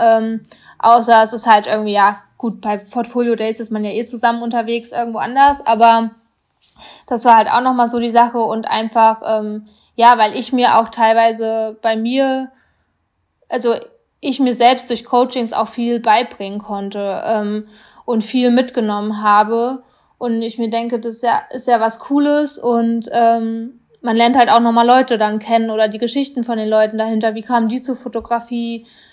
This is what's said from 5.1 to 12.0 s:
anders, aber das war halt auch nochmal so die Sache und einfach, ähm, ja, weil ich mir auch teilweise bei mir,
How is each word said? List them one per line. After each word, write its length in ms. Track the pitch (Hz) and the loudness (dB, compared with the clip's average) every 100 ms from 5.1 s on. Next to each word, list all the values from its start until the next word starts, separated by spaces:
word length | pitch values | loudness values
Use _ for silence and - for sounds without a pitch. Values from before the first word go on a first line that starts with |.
| 220 | -6
anders, 460 | - 262 277 277 - | -4 2 2 2 0
aber 460 | 226 233 226 226 - _ _ _ _ - - - - - | 4 4 4 0 -8 _ _ _ _ -20 -20 -20 -18 -8
das 180 | 233 | 0
war 120 | 240 226 | 4 6
halt 120 | 214 | 4
auch 100 | 247 | 0
nochmal 280 | 254 254 233 | 0 0 0
so 80 | 240 | -2
die 120 | 233 | 0
Sache 280 | 233 240 240 | 2 2 0
und 280 | 220 226 - | -2 -4 -4
einfach, 520 | 220 220 233 226 220 | -4 -2 2 4 2
ähm, 420 | - 220 214 214 214 _ _ | -2 -4 -4 -10 -14 _ _
ja, 220 | - 233 233 | 4 4 6
weil 180 | 214 262 | 2 -2
ich 160 | 240 | -4
mir 240 | 254 240 220 | 0 2 2
auch 100 | 226 | 0
teilweise 880 | - 226 226 226 226 220 220 220 220 | 0 2 4 2 0 -4 -4 -6 -4
bei 140 | 226 | -4
mir, 540 | 220 | -2